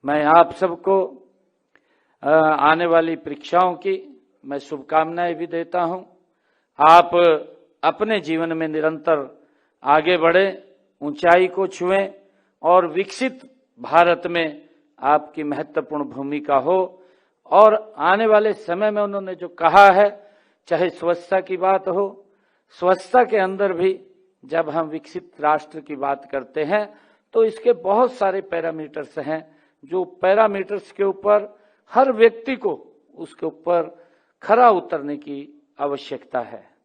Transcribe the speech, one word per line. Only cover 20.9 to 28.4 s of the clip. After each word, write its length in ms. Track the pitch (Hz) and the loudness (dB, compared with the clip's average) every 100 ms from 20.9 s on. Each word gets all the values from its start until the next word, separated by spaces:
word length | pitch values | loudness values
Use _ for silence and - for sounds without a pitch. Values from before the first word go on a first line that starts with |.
| - 170 175 - 190 | -4 -4 -4 -2 -4
की 180 | 190 185 | -2 -4
बात 300 | 185 190 190 | 0 0 -2
हो, 380 | 185 196 - _ _ _ _ _ | -4 -4 -8 _ _ _ _ _
स्वच्छता 540 | - 180 185 - 254 | -4 0 0 2 2
के 140 | 247 220 | 2 0
अंदर 360 | 185 190 202 | -2 -2 -4
भी 320 | 170 185 185 - _ _ _ 135 | 0 -2 -4 -12 _ _ _ -8
जब 240 | 160 160 | -6 -4
हम 180 | 151 160 | -4 -6
विकसित 440 | 156 151 180 175 _ | -10 -14 -18 -18 _
राष्ट्र 400 | 151 151 151 160 | -2 -2 -4 -18
की 160 | 139 143 | -14 -8
बात 360 | 139 139 - | -6 -6 -6
करते 320 | 139 123 - | -10 -8 -8
हैं, 360 | 151 208 208 - _ _ _ | -4 -4 -4 -14 _ _ _
तो 100 | 233 | 0
इसके 300 | 220 220 240 | 0 0 -2
बहुत 380 | 190 175 208 247 | -2 0 0 0
सारे 300 | 247 196 196 | 0 -4 -4